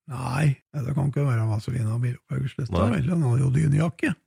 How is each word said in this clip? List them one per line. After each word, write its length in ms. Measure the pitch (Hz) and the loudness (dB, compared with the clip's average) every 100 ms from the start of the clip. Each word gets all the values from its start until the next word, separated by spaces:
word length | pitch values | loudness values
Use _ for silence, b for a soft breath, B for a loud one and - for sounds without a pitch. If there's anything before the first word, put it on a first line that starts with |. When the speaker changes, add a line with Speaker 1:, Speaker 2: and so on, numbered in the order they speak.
Speaker 1:
"Nei, 520 | - 123 - 135 151 135 _ | -14 -10 -6 0 2 0 _
det 260 | 151 127 | -8 -4
kan 160 | 143 135 | -2 0
ikke 160 | 143 143 | 0 0
være 220 | 117 110 | 2 0
Vazelina 500 | 107 - 127 110 113 | -2 -2 -2 -2 -2
Bilopphøggers, 580 | 123 120 _ 131 131 - | -2 -6 _ -6 -4 -6
dette 160 | 131 | -4
Speaker 2:
Nei. 100 | 87 | 0
Speaker 1:
er 100 | 117 | 2
veldig, 200 | 165 131 | 2 0
han 120 | 175 | 0
har 160 | 135 120 | 2 2
jo 100 | 131 | 2
dynjakke. 640 | 131 156 143 165 - 302 165 | 2 4 2 0 -2 -4 -4